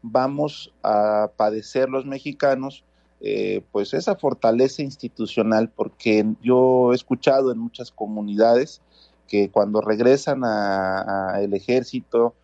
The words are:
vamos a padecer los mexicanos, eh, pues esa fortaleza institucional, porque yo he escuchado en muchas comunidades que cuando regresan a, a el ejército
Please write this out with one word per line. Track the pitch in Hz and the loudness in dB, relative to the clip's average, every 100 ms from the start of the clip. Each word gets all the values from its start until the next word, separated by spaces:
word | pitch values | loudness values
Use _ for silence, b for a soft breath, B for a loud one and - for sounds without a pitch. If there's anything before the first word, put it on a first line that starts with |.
vamos | 117 120 131 143 147 - - _ | -2 -2 -2 -2 -6 -8 -20 _
a | - 107 107 107 107 _ | -2 0 2 0 -2 _
padecer | 107 110 - 131 131 | -2 -2 -6 -4 -2
los | 131 139 | -2 -6
mexicanos, | 135 147 131 143 135 135 - _ _ _ _ | -10 -10 -2 0 0 -4 -12 _ _ _ _
eh, | 107 104 98 98 - | -6 -4 -4 -6 -4
pues | 104 101 | -6 -4
esa | 139 - 190 | -4 -2 -2
fortaleza | 143 127 131 120 131 - | -2 0 0 2 2 0
institucional, | 139 - 120 - 110 - 107 110 113 | -10 -8 -14 -8 -6 -2 2 2 0
porque | - 110 _ 117 107 107 107 | -4 -8 _ 0 2 2 -2
yo | 113 127 127 127 123 | 2 4 6 4 4
he | 123 | 2
escuchado | - 131 - 135 135 | -2 -2 2 2 2
en | 113 | -2
muchas | 117 - 120 | -8 -10 -18
comunidades | - 107 107 104 104 113 120 151 - _ b b b _ | -12 -8 -6 -6 2 6 6 2 -8 _ b b b _
que | 104 98 | 0 2
cuando | 107 101 107 | 2 2 0
regresan | 104 107 120 139 147 135 | 0 2 4 4 2 -2
a, | 123 107 101 98 95 95 95 98 95 98 | -2 -2 -2 -2 -2 -2 -4 -4 -2 -2
a | |
el | 101 | -2
ejército | 98 - 123 123 127 - 117 117 - | -4 0 -2 -2 -10 -2 0 0 -2